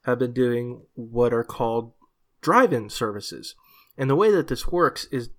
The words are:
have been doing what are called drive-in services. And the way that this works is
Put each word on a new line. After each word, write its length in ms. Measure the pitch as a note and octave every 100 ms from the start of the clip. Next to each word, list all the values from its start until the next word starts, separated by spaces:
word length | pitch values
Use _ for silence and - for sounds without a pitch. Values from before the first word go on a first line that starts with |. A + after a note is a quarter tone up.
have 160 | - B2
been 140 | B2
doing 480 | A#2+ B2 A#2+ B2 B2 - -
what 380 | A2+ A#2 A#2+
are 100 | A#2 A#2
called 480 | - A#2 A#2 A#2 _ _ _ _ _
drive-in 480 | - G#3+ B3+ C3 G#2
services. 680 | - A2 G#2 - - - - _ _ _ -
And 120 | C3+
the 60 | C#3
way 140 | G#3+
that 160 | G3 C#3
this 200 | B2+ -
works 380 | F3 D#3+ - -
is 240 | C3+ A#2+